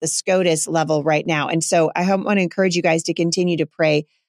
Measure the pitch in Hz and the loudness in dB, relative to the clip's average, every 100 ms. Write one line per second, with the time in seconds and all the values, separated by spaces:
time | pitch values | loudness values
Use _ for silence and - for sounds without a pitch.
0 | 160 - - 185 175 160 - 160 156 156 | -8 -4 0 0 2 0 -2 -2 0 0
1 | 147 151 - 151 139 165 160 180 156 - | 0 0 0 -2 -2 -2 0 2 2 0
2 | 180 196 190 202 180 - 190 170 170 160 | 0 0 0 0 0 0 0 2 2 2
3 | - 165 170 165 180 165 156 - 156 151 | 0 -2 -2 0 0 0 -2 0 2 2
4 | 151 _ | -2 _